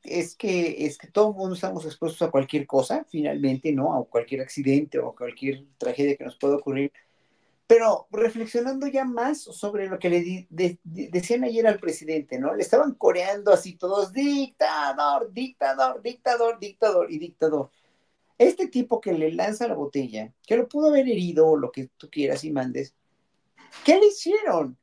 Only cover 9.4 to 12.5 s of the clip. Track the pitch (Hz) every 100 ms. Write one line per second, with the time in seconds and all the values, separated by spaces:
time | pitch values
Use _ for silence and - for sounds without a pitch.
9.4 | - - 208 202 190 180 180 175 175 185
10.4 | - 160 180 175 165 165 - 180 175 240
11.4 | 254 226 220 208 170 156 156 160 143 127
12.4 | 143